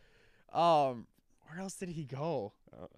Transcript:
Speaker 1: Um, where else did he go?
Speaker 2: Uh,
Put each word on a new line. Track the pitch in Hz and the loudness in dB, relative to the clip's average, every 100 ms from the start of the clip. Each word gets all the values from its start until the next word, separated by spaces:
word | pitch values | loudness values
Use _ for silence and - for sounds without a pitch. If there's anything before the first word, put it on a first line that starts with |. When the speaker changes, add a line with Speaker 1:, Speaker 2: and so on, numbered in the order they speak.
| _ _ _ _ _ | _ _ _ _ _
Speaker 1:
Um, | - 170 156 139 120 92 _ _ _ - | 2 6 6 4 0 -12 _ _ _ -16
where | 160 | -10
else | 190 | -10
did | - 180 | -8 -8
he | 160 | -8
go? | 135 131 156 143 104 _ - | -8 -6 -2 -2 -4 _ -20
Speaker 2:
Uh, | 58 85 | -16 -16